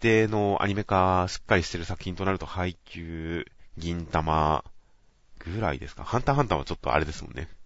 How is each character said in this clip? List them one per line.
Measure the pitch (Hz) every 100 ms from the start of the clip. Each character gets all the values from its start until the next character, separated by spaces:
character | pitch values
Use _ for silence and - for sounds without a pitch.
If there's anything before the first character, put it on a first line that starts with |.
定 | 117 110 110
の | 107 101 98
ア | 98
ニ |
メ | 101
化 | 101 98 92 92 90
し | -
っ |
か | - 101
り |
し | 82
て | 87
る |
作 | 82 92
品 | 95
と | 87
な | 95
る | 95
と、 | 78
ハ | 92 90
イ | 90
キ | - 85
ュ | 82 82 80 85
ー、 | - - - -
銀 | 82 85 80
魂 | 82 78 78 76 78 - - - _ _ _ _ -
ぐ | - 98
ら | 104
い | 67
で | 69
す | -
か。 |
ハ | - 117
ン |
タ | 127
ー | 139
ハ |
ン | -
タ |
ー | 76
は |
ち | 71
ょ | 85
っ |
と | -
あ | 69
れ |
で | 76
す | 78
も | -
ん |
ね。 | - - -